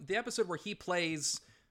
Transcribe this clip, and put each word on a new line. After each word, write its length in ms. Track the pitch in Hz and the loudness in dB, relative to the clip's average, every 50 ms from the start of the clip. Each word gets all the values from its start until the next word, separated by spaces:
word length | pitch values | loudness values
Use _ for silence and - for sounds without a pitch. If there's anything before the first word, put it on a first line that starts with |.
| 151 | -4
the 100 | 139 185 | -2 0
episode 320 | 220 240 240 - - 214 175 | 0 0 0 0 0 0 0
where 100 | 175 151 | 0 -4
he 160 | - 208 208 | -4 -6 -8
plays 680 | - - - 180 175 170 165 160 151 143 - - - - - - - _ _ | -6 -2 0 2 4 4 2 2 0 0 0 -2 -2 -4 -12 -20 -20 _ _